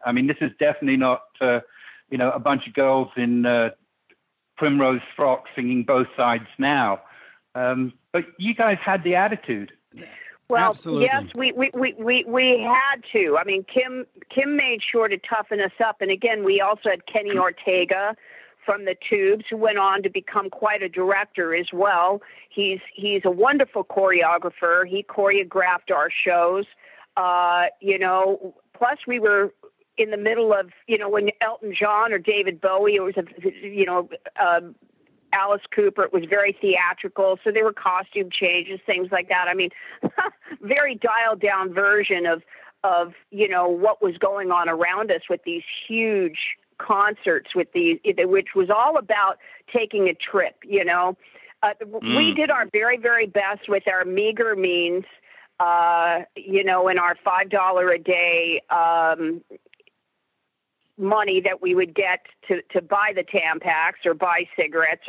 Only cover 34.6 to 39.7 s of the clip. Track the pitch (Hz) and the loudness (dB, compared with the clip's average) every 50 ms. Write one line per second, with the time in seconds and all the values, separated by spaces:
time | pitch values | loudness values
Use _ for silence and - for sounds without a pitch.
34.6 | 175 170 123 _ _ _ _ _ _ _ _ _ _ - - 196 196 202 208 202 | 0 -4 -16 _ _ _ _ _ _ _ _ _ _ -4 -2 0 0 2 0 -2
35.6 | - - - 214 208 196 196 - 185 - 190 180 170 160 202 202 202 202 196 - | -2 -4 0 2 2 2 2 0 -2 0 0 -2 -2 0 0 0 2 0 0 -2
36.6 | - 196 185 180 180 175 185 - - 190 - - 196 190 185 180 - 220 208 220 | 0 0 2 2 0 0 -2 -4 -8 -10 -4 0 0 0 0 0 -2 -2 0 2
37.6 | 220 220 208 - - 190 185 185 190 - - 208 190 180 - - 196 175 175 180 | 2 0 0 -2 -2 -2 0 -2 -2 -4 -6 -6 -6 -4 -4 -2 0 0 0 0
38.6 | 170 190 190 190 - - 190 180 185 185 196 190 180 190 190 180 175 175 180 190 | -2 -6 -10 -10 -6 -4 -4 -4 -4 -2 -4 -4 -2 -2 -2 -2 0 0 -2 -2
39.6 | 180 170 | -2 -4